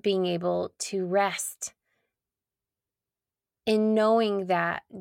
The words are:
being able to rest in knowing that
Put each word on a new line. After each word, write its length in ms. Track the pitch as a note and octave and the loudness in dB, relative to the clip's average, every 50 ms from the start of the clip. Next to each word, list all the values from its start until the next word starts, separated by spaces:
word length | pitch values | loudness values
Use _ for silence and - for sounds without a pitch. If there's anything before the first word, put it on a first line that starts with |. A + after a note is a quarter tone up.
being 240 | - G3+ F#3+ F#3+ F#3 | -2 0 0 2 0
able 480 | F3+ F3 E3+ F3+ F3+ F3 F3 F#3 - - - | 0 -2 -2 -2 -2 0 -2 -2 -4 -8 -10
to 260 | - - G3+ F#3+ F#3 | -10 -6 -4 -4 -2
rest 680 | F3 F#3 G3+ G3+ F#3+ - - - - - - - - - _ _ _ _ _ _ _ _ _ _ _ _ _ _ _ _ _ _ _ _ _ _ _ _ _ _ _ _ _ _ _ _ _ _ _ _ _ _ | 0 2 2 2 0 -2 -6 -8 -10 -10 -12 -14 -14 -14 _ _ _ _ _ _ _ _ _ _ _ _ _ _ _ _ _ _ _ _ _ _ _ _ _ _ _ _ _ _ _ _ _ _ _ _ _ _
in 280 | A3 A3 G#3+ G#3+ G#3+ G#3+ | 0 2 2 4 4 4
knowing 540 | G#3+ G#3+ A3 A3+ A#3 A3+ G#3 G3+ G3 F#3 | 4 4 4 4 4 2 2 0 -2 0
that 360 | F3+ F3+ E3+ E3+ E3+ - - - _ - F#3+ | 0 0 0 0 -2 -4 -6 -10 _ -18 -18